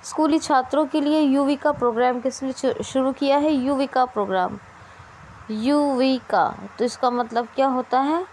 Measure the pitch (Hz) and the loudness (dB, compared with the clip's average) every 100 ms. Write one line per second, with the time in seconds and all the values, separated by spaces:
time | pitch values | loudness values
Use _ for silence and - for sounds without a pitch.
0 | - - 311 311 - 277 254 277 294 311 | -10 -2 2 2 2 0 2 0 0 0
1 | 285 311 294 269 277 285 302 285 247 226 | 2 2 4 2 2 0 0 0 0 2
2 | 247 247 247 - 269 254 269 - - 262 | 0 0 -4 -6 -8 -4 -4 -2 -4 -2
3 | 262 262 277 285 294 294 254 277 269 254 | -2 0 0 2 2 0 0 -2 0 0
4 | 254 220 202 190 185 202 - - - - | 0 0 -2 0 -2 -6 -16 -20 -20 -20
5 | - - - - - 214 233 294 294 262 | -20 -20 -20 -20 -10 -4 0 2 2 2
6 | 262 262 - 196 160 - 202 - 240 - | 2 0 0 0 0 -2 -14 -4 -4 0
7 | 247 240 226 233 233 - 269 254 247 254 | -2 0 -2 -4 -4 0 0 0 0 0
8 | 277 320 370 | 0 -2 -4